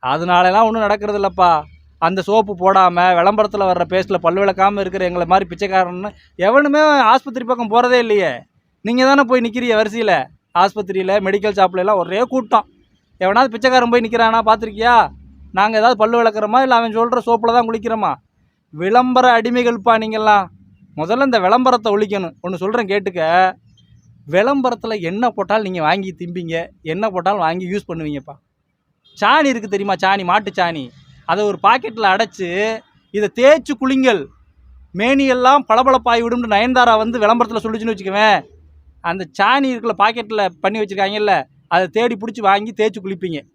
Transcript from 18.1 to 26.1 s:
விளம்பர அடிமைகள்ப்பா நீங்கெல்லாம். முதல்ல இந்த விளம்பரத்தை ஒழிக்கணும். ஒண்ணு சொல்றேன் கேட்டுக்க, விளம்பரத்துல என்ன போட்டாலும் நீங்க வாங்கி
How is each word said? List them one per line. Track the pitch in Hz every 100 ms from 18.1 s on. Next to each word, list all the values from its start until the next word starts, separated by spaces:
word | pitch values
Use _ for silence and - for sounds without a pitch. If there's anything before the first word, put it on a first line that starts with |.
| 139 _ _ _ _ _
விளம்பர | 151 180 233 254 254 254 233
அடிமைகள்ப்பா | 220 247 240 233 196 226
நீங்கெல்லாம். | 220 220 214 208 180 - _ _ _ -
முதல்ல | 160 233
இந்த | 269 240
விளம்பரத்தை | 185 233 254 254 214
ஒழிக்கணும். | 202 214 202 180 -
ஒண்ணு | 175
சொல்றேன் | 185 185 226 208
கேட்டுக்க, | 202 196 175 160 175 185 - _ _ _ _ _ _ -
விளம்பரத்துல | 170 226 277 254 233 226 220
என்ன | 165 196 247
போட்டாலும் | 208 180 214
நீங்க | 202 185
வாங்கி | 156 185 190